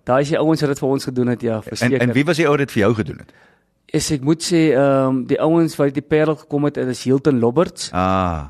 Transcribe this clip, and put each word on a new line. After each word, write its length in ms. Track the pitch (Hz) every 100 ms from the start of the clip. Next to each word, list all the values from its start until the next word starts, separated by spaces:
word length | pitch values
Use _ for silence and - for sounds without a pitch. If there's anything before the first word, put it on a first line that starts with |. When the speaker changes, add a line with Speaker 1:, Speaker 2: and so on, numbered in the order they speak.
Speaker 1:
Daai 180 | - 131
is 60 | 147
die 80 | 160
ouens 220 | 156 156
wat 80 | 147
dit 80 | 143
vir 100 | 135
ons 160 | 135 -
gedoen 220 | 127 120
het, 140 | 117
ja, 140 | 117 110
Speaker 2:
En, 60 |
Speaker 1:
verseker. 380 | - 110 123 131
Speaker 2:
en 100 | 120
wie 120 | 117 147
was 100 | 156
die 80 | 151
ou 60 |
wat 80 | 147
dit 120 | 139
vir 100 | 113
jou 100 | 101 110
gedoen 220 | 78 -
het? 120 | - _ _ _ _ _ _
Speaker 1:
Is, 160 | 156 -
ek 100 | 147
moet 180 | 135 165
sê, 300 | - 170 160
ehm, 520 | 127 139 135 131 131 120
die 100 | 139
ouens 340 | 156 170 160 -
wat 180 | 143
die 80 | 143
Parel 340 | 139 156 156 147
gekom 260 | - 143
het, 140 | 143 139
is 260 | 127 120
Hilton 360 | 127 135 151 127
Lobberts, 480 | 117 131 180 - -
Speaker 2:
Ah, 560 | 87 92 95 90 80